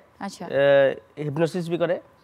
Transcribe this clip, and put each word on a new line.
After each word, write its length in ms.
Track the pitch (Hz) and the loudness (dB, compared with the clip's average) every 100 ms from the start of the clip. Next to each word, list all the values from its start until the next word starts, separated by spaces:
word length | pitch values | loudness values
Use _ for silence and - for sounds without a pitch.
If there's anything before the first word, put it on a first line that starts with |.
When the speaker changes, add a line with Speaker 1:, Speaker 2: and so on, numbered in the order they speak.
| - - | -10 -14
Speaker 1:
ଆଚ୍ଛା। 240 | 196 - 175 | -12 -10 -4
Speaker 2:
ଏ, 100 | 135 139 139 135 - - - | 2 4 6 4 0 -10 -10
ହିପ୍ନୋସିସ୍ 500 | 151 143 160 185 165 | -6 -2 -2 -2 -6
ବି 80 | 170 | -2
କରେ, 240 | 170 185 - _ | -2 -4 -8 _